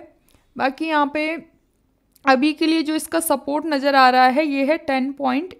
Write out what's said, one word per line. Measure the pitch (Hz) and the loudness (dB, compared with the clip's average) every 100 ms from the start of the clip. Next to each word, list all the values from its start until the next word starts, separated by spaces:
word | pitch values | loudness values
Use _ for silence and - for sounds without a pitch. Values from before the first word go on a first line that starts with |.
| - _ _ _ _ - | -6 _ _ _ _ -6
बाकी | 254 262 320 | -6 -4 -4
यहाँ | 302 285 | -2 -2
पे | 302 311 330 - _ _ _ _ _ _ _ | -2 -4 -6 -12 _ _ _ _ _ _ _
अभी | - 262 302 | 0 2 2
के | 302 320 | 0 0
लिए | 320 | 0
जो | 294 | -2
इसका | 311 - 330 | -4 -2 -4
सपोर्ट | 320 277 277 302 320 | -2 -4 -2 -6 -2
नज़र | 277 277 | -2 2
आ | 277 254 | 4 4
रहा | 254 254 | 6 4
है, | 254 311 | 2 -2
ये | 277 | -2
है | 277 320 | 0 -2
टेन | 320 262 262 | -2 -4 -4
पॉइंट | 277 269 254 370 | -4 -4 -4 -6